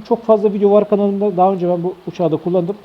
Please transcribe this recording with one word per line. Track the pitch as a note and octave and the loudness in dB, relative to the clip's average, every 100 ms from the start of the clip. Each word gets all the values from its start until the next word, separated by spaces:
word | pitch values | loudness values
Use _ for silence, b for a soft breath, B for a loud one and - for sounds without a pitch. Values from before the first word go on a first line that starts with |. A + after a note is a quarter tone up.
| G#3 | -4
çok | A#3 | -2
fazla | A3+ A3 G#3 | 2 2 2
video | G3 G3+ | 0 2
var | G#3 G3+ | 4 2
kanalımda. | G3+ G3+ G3 G#3 F3+ | 0 0 -2 -2 2
Daha | F#3 | 0
önce | F#3+ F3 | 2 -2
ben | F3 | -2
bu | F3 F#3 - | -4 -8 -10
uçağı | - E3+ | -4 -2
da | D3+ | -2
kullandım. | F3 F3+ E3+ G#3 | -2 -2 -2 -6